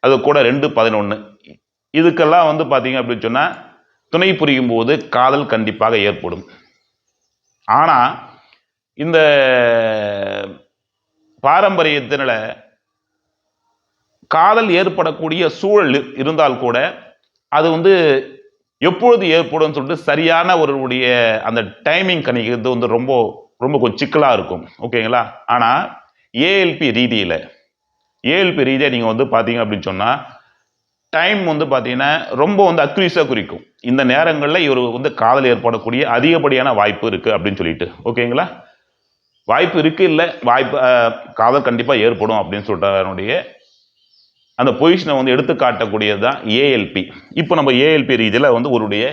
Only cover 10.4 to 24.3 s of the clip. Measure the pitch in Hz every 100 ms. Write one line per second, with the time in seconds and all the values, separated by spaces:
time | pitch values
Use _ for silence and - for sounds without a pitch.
10.4 | 98 92 _ _ _ _ _ _ _ _
11.4 | 135 165 202 185 156 147 131 143 135 113
12.4 | 113 - - _ _ _ _ _ _ _
13.4 | _ _ _ _ _ _ _ _ _ 156
14.4 | 180 220 226 175 190 185 160 151 160 165
15.4 | 170 160 196 208 170 135 135 - 135 160
16.4 | 147 127 123 120 151 - - _ _ _
17.4 | _ 147 160 160 180 190 160 135 135 -
18.4 | - _ _ _ 160 180 240 233 185 160
19.4 | 143 156 156 147 135 156 - 147 165 165
20.4 | 175 180 151 139 131 127 123 123 117 110
21.4 | 110 117 104 - - 165 190 175 139 123
22.4 | 110 123 113 123 120 117 127 131 110 -
23.4 | - _ 127 143 120 - 147 156 143